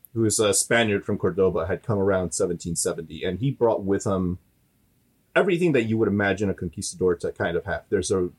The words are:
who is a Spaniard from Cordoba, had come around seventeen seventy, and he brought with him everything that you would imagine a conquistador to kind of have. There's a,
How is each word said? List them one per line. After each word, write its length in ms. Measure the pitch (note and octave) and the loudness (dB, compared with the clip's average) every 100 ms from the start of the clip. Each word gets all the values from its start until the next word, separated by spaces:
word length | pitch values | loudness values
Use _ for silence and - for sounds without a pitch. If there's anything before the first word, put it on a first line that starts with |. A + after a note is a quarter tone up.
| - | -10
who 100 | A2+ A2+ | 0 0
is 140 | A#2 | 4
a 140 | G#2+ | 2
Spaniard 520 | F#2+ - A#2 A2 G2+ - | 2 2 2 2 0 -2
from 120 | G2+ | -2
Cordoba, 480 | G2 F2 F#2+ F2 E2 | 0 2 2 2 -2
had 160 | F2 | -4
come 140 | - G#2 | -2 0
around 360 | G2 F#2+ F2 | 2 2 0
seventeen 420 | - F#2 F2 F2 E2+ | -2 -2 -2 -6 -4
seventy, 480 | F#2 E2 D#2 D#2+ | -4 -4 -8 -8
and 160 | E2 F#2 | -6 -2
he 100 | C#3 | -2
brought 340 | B2 A#2 - | 0 0 0
with 220 | G2 G2 A2 | 0 -2 0
him 320 | F#2+ F2+ F2+ - _ _ _ _ _ _ _ _ E3 | 0 -2 -4 -10 _ _ _ _ _ _ _ _ 0
everything 360 | F#3 F3 F3 | 2 2 2
that 120 | C3 | 2
you 140 | A2+ A2 | 2 2
would 100 | G#2 | 2
imagine 420 | G2+ G2+ F#2+ G2+ | 2 0 0 -2
a 40 | |
conquistador 640 | F2+ F2 G#2 - F2 F#2 F2 | -2 -6 -8 -10 -2 0 0
to 160 | F2 | -4
kind 260 | - G2 E2+ | -4 -4 -4
of 80 | F#2+ | -4
have. 180 | D#2 - | -8 -4
There's 220 | G2+ F2+ | -4 0
a, 180 | G2 F2+ | -2 -2